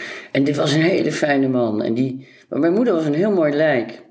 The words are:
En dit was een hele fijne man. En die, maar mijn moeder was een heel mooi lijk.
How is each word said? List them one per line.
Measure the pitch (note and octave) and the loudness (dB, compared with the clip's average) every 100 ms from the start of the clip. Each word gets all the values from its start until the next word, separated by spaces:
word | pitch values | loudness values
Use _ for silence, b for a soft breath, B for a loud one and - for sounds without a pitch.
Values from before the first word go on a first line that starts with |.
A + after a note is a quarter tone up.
| B B B | B B B
En | C3+ | -2
dit | C#3 D3 | 0 0
was | D#3 | 0
een | D3+ | 2
hele | E3 F3+ D3+ | 2 2 -2
fijne | D3+ D3+ C#3 C3+ | -2 0 2 2
man. | B2+ A#2 G#2+ | 0 0 -2
En | G#2+ | -2
die, | A#2 C3 C3 B B B | -2 -2 -4 B B B
maar | - | -2
mijn | E3 | 0
moeder | G3 B3 | 2 2
was | E3 D#3 | 0 0
een | |
heel | D3 G#3+ | 0 2
mooi | G3 D3+ | 2 2
lijk. | C#3+ D#3 C3 A2+ - - | 2 2 0 -2 -8 -20